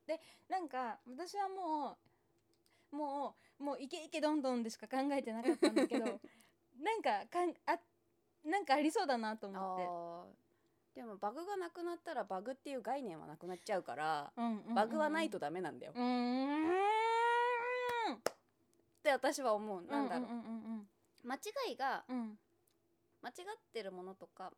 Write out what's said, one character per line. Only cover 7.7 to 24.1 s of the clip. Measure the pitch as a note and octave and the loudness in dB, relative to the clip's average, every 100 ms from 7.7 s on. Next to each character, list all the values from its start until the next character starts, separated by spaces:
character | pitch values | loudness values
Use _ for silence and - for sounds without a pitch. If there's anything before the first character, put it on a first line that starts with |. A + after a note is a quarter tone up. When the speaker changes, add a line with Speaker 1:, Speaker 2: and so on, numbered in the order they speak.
| E4+ - _ _ _ _ _ | 0 -2 _ _ _ _ _
Speaker 1:
な | D4+ G4 | 0 0
ん | D#4 | 4
か | C#4+ | 4
あ | |
り | D4+ | 6
そ | A4 | 4
う | F4 | 4
だ | A#3+ | 2
な | A3 A3 | 0 -4
と | G3+ | -6
思 | F#3+ F#3+ F#3 | -4 -2 0
っ | |
て。 | |
Speaker 2:
あ | F3+ F3 E3+ E3+ F3 | -2 -4 -6 -10 -14
ー。 | - _ _ _ _ _ - | -20 _ _ _ _ _ -12
で | |
も | A#3 G3 | -10 -6
バ | G#3 | -4
グ | C4 F4 | -4 -6
が | G4 | -4
な | F4 | -6
く | F4+ | -6
な | F4 E4+ | -6 -6
っ | |
た | - | -6
ら | C4+ | -4
バ | G3 F#3+ | -4 -4
グ | G#3+ | -6
っ | C4 | -8
て | D4 | -6
い | C4+ | -6
う | |
概 | G#3+ C#4 | -2 -4
念 | A#3+ D#3 | -4 -8
は | D#3+ | -10
な | D#3 | -10
く | F3 | -8
な | F3+ | -8
っ | |
ち | - | -2
ゃ | G3 | -2
う | |
か | C#3 B2 | 0 -2
ら、 | D#3 D3+ C#3+ - | 0 0 -2 -2
Speaker 1:
う | |
ん | A#3 | -2
う | |
ん | |
う | G#3+ | -2
ん | F#3+ | 0
う | |
ん。 | A#3 | 4
Speaker 2:
バ | A3 | 4
グ | D#4 | 4
は | D4+ | 2
な | D#4 | 2
い | D#4+ | 0
と | F#3+ | 0
ダ | D3 | -2
メ | F3 | -2
な | E3 | -4
ん | B2 | -6
だ | - | -8
よ。 | |
Speaker 1:
う | A#3+ | -2
ー | |
ん。 | B3 B3 A#3+ B3+ C#4 D4 D#4 F#4 G4+ A4 A4+ A4+ A#4+ A#4+ A#4+ A#4+ A#4+ B4 B4 A#4+ G#4 A3+ | 0 2 2 2 2 2 4 4 4 4 4 4 4 4 4 2 0 0 0 0 0 -2
Speaker 2:
っ | - - _ _ _ _ _ _ | -4 -6 _ _ _ _ _ _
て | D4+ | 2
私 | C4 C#4+ D4 | 4 2 2
は | B3+ | 2
思 | G#3 G#3+ F#3 | 2 0 -6
う。 | |
な | E3+ C#4+ | -2 -2
ん | C4 | 0
だ | B3 | -2
ろ | A#3 | -4
う。 | |
Speaker 1:
う | |
ん | A#3 | -6
う | |
ん | |
う | |
ん | A3 | -8
う | |
ん | |
う | A3+ G#3+ A3 | -8 -8 -8
ん。 | G3+ _ _ _ | -10 _ _ _
Speaker 2:
間 | A#3+ C#4 | -8 -8
違 | G#4 C5+ A4+ | -6 -4 -4
い | B3 | -2
が、 | C4 G#3 - | -2 -2 -4
Speaker 1:
う | |
ん。 | B3+ A3 G#3+ _ _ _ _ _ _ _ _ | -6 -6 -10 _ _ _ _ _ _ _ _
Speaker 2:
間 | A#3 | -14
違 | |
っ | B3 F4+ A4 _ | -10 -10 -10 _
て | A#3 | -8
る | G3 | -8
も | F3+ | -8
の | F#3 | -12